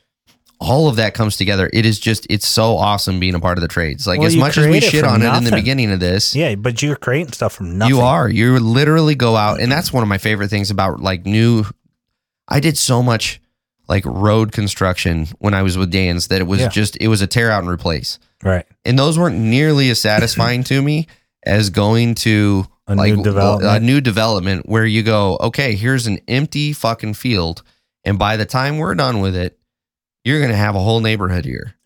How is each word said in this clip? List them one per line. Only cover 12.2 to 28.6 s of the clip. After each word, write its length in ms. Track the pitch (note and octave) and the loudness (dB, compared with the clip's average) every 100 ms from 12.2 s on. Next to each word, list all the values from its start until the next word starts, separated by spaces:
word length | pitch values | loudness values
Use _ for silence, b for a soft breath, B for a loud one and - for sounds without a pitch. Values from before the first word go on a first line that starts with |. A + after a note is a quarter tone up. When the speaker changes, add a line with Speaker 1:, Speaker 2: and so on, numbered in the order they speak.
| _ _ - | _ _ -4
Speaker 1:
I 120 | C#3+ | 0
did 180 | D#3 D3 | 0 0
so 240 | - B2 | 0 2
much, 380 | B2 A2 - - _ _ _ _ - | 2 0 -4 -10 _ _ _ _ -4
like, 160 | F#2+ B1+ | -4 -2
road 460 | F#2+ G#2 A2 A2 | 0 2 2 0
construction 760 | - G2+ - F#2+ F2+ F2+ E2 D#2+ - | -2 -4 -2 -2 0 -2 -2 -4 -4
when 120 | G#2 | -2
I 100 | G2 | 0
was 140 | F#2+ F#2 | 0 0
with 140 | F#2 | -2
Dan's 380 | F#2+ F#2 F2 - | 0 0 -2 -2
that 120 | F#2+ | -2
it 60 | F2+ | 0
was 140 | G2 | 0
Speaker 2:
Yeah. 80 | B2 | 0
Speaker 1:
just, 280 | G#2 G#2 - | 0 -2 -2
it 80 | A2 | 0
was 140 | G#2 | 0
a 40 | G2 | 0
tear 240 | A#2+ A#2 | 0 0
out 100 | G2+ | 0
and 80 | F2 | -2
replace. 480 | E2+ E2+ D2+ - - _ _ | -4 -4 -4 -6 -12 _ _
Speaker 2:
Right. 220 | F#2+ F2+ - _ | -2 -2 -4 _
Speaker 1:
And 120 | - C3 | 0 2
those 200 | D3+ D#3+ | 2 2
weren't 200 | E3+ F#2 | 0 0
nearly 520 | A2 B2+ D#3 C#3+ C3 | 0 2 4 4 2
as 100 | A2 | 2
satisfying 600 | G#2+ G#2+ A#2 - A#2 A#2+ | 0 2 0 0 0 -2
to 160 | B2+ C3+ | -2 0
me 280 | C#3+ D3+ D#3+ b b _ | 0 -2 -4 b b _
as 260 | - G#2 G2+ | -2 0 0
going 440 | G2+ G#2 A2+ A#2 A2+ | 0 2 2 0 0
to, 500 | A2+ G#2+ G2+ F#2+ - _ - | 0 2 2 0 -2 _ -2
Speaker 2:
A 80 | |
Speaker 1:
like, 160 | G2+ G#2 | 0 2
Speaker 2:
new 60 | G2+ | 2
Speaker 1:
lo-, 60 | |
Speaker 2:
development. 520 | G2+ G2 G2+ G#2 G2+ G#2+ | 2 2 2 2 2 2
Speaker 1:
a 40 | |
new 160 | A#2 C#3+ | 4 2
development 680 | B2 G#2 A2+ G2+ F#2+ F#2 - | 2 0 0 0 -2 -4 -2
where 180 | A2 A2 | 0 2
you 160 | A2 | 2
go, 340 | A2 G#2+ G2 - | 2 2 2 0
"Okay, 340 | A2+ C#3+ C3+ | -2 -2 -2
here's 320 | G2+ A#2+ C3 A2+ | -2 0 0 -2
an 140 | - - | -4 -2
empty 440 | B2+ D#3 D3+ D3 | -2 -2 -2 -4
fucking 420 | D3 A2+ A#2 G#2+ | -2 -2 -2 -6
field, 480 | G#2+ B2+ G2+ E2 - - _ _ _ | -6 -2 -2 -2 -6 -14 _ _ _
and 120 | F#2+ G2+ | -4 0
by 180 | G2+ A2 | 0 -2
the 80 | |
time 340 | G#2 B2+ | -2 -2